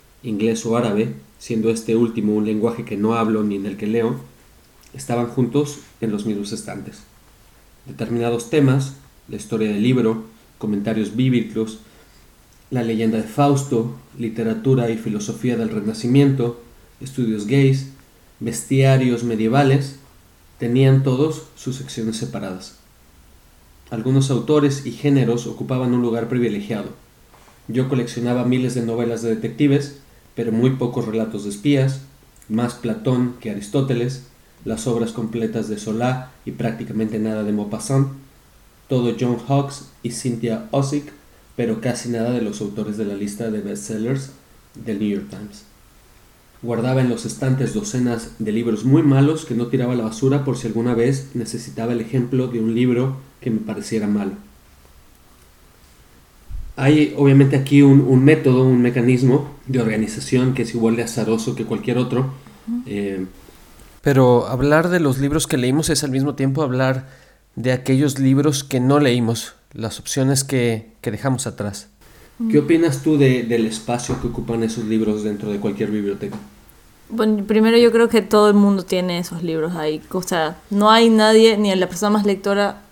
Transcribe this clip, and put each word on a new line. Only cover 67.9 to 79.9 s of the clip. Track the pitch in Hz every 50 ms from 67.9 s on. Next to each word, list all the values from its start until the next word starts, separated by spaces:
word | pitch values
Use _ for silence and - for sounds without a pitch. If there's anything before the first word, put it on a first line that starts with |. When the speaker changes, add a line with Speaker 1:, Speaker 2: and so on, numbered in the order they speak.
| 135 131 147 143 131 135
Speaker 1:
libros | 135 131 135 139 143 151 139 139 -
que | - - 127
no | 123 131 139 147
leímos, | 147 131 120 123 120 113 117 113 - - - _ _ _ -
las | - 113 110 - -
opciones | - - - 139 131 135 139 135 135
que, | - 135 127 120 120 113 110 110 - _ _
que | - 120
dejamos | 104 101 - 135 131 113 - 113
atrás. | - - 104 104 101 - - - _ _ _ - - - - - _ -
Speaker 2:
Mm. | 233 226
Speaker 1:
¿Qué | 220 220
opinas | 139 151 170 165 170 160 135 - -
tú | 156 156 143
de, | 139 131 127 123 113
del | 113 120 113 113
espacio | 110 - - - - 123 120 - - 120 -
que | - 117
ocupan | - - - - 117 113 113
esos | 110 110 123 110
libros | 107 113 110 110 107 107 107 107
dentro | 107 101 101 107 107
de | 101 101
cualquier | 104 107 98 - 110 104
biblioteca? | 104 107 101 101 98 - 107 95 - - - - - - - - - - - - - _ - -
Speaker 2:
Bueno, | 226 226 214 220 214 208 196
primero | 202 214 214 214 226 226
yo | 233 240 233
creo | 226 226 233 220
que | 226 220 202
todo | 214 - 214 208 208
el | 202
mundo | 208 202 202 202 190 180
tiene | - 190 180 180 180 175 170
esos | 180 - 175 165 175
libros | 170 160 160 156 170 180
ahí. | 165 151 151